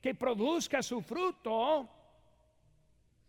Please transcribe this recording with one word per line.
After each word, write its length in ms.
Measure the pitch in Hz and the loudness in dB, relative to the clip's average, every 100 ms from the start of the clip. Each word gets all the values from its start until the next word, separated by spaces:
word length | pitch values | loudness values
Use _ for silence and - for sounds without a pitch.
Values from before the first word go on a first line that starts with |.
que 140 | 262 | -2
produzca 680 | 233 247 226 240 339 - 277 | 0 -2 2 2 0 0 -2
su 180 | 220 247 | -2 -4
fruto". 880 | 165 285 370 - 233 226 247 311 240 - - _ _ _ _ _ _ _ _ _ _ _ | -4 -2 -2 -2 -2 0 4 2 0 -14 -20 _ _ _ _ _ _ _ _ _ _ _